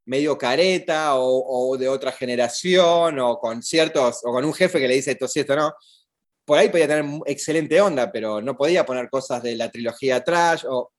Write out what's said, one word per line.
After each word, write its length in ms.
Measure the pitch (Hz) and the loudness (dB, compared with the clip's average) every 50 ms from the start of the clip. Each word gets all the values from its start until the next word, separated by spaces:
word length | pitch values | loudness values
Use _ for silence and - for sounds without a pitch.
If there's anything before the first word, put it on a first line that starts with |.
| _ | _
medio 320 | 117 131 139 147 151 135 | -4 -2 -2 0 0 -2
careta 760 | - 135 123 131 151 180 190 185 170 - 170 160 156 156 147 135 | 0 0 0 2 2 2 2 2 0 -2 -2 -2 0 0 0 0
o, 560 | 131 127 131 127 131 127 135 131 123 127 131 | 2 2 2 2 0 0 -2 -2 -2 0 -2
o 60 | 135 | -2
de 100 | 127 127 | -2 -2
otra 240 | 131 135 131 131 131 | -2 -2 -2 -4 -6
generación 1040 | - - 131 123 123 123 120 117 - - - 185 180 185 175 170 170 170 170 165 151 135 | -6 -6 -6 -2 0 0 0 -2 -2 -4 0 2 4 4 6 6 4 4 2 2 0 0
o 200 | 123 120 117 - | 0 0 0 -2
con 240 | 120 113 117 120 120 | -4 -6 -6 -6 -6
ciertos, 560 | - 165 160 160 160 - 143 127 120 - - 117 | -2 0 2 2 2 2 2 2 2 0 -2 -4
o 60 | 120 120 | -4 -2
con 100 | 127 139 | -2 -2
un 100 | 156 147 | -2 0
jefe 260 | - 185 175 180 156 | 0 0 0 2 0
que 100 | 131 123 | 2 2
le 60 | 131 | 2
dice 160 | 135 131 143 | 0 0 -2
esto 160 | 123 - 131 | -4 -4 -4
sí, 120 | 123 - 151 | -4 -2 -2
esto 160 | 139 - 139 | -2 0 0
no, 180 | 151 151 156 156 - _ _ _ _ _ _ _ _ _ _ _ _ _ | 0 0 -2 -4 -8 _ _ _ _ _ _ _ _ _ _ _ _ _
por 140 | - 147 | 2 4
ahí 100 | 160 214 | 4 4
podía 200 | 220 175 170 151 | 4 4 2 2
tener 180 | 147 151 151 147 | 2 2 0 -2
mu-, 180 | 143 147 156 - | -4 -6 -6 -6
excelente 540 | 139 139 - - 160 151 165 147 120 151 185 | -6 -6 -6 -4 -2 -2 -2 0 2 4 4
onda, 320 | 208 196 151 127 117 104 | 4 4 2 0 -2 -2
pero 300 | - 113 110 107 107 104 | -4 -4 -4 -4 -4 -4
no 160 | 110 135 127 | -4 -6 -4
podía 280 | 131 139 160 180 175 147 | -2 0 2 2 2 0
poner 240 | 131 127 127 123 117 | 0 -4 -6 -4 -4
cosas 320 | 135 135 - - 131 120 | -6 -6 -4 -4 -6 -6
de 140 | 120 120 117 | -4 -4 -4
la 160 | 113 113 113 | -4 -6 -6
trilogía 500 | - 120 117 117 113 - 139 131 127 123 | -8 -8 -8 -8 -6 -4 -2 0 0 0
Trash 440 | - 165 170 170 170 170 165 156 - | 0 0 2 4 4 2 2 0 -2
o, 240 | 123 131 123 - - _ | -4 -4 -4 -4 -6 _